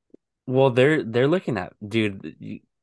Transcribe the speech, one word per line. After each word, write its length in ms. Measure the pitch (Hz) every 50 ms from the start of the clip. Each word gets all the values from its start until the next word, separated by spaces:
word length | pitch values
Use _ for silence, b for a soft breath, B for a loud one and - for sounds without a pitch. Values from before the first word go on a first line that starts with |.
| _ _ _ - _ _ _ _ -
Well, 240 | 127 127 131 135 135
they're, 340 | 120 127 127 147 156 143 92
they're 240 | 113 110 120 131
looking 300 | 143 170 190 - - 127
at, 160 | 95 87 - _ - 107
dude, 500 | 101 107 113 110 104 98 95 - 78 - -
y-, 220 | 110 107 107 - _ _ _ _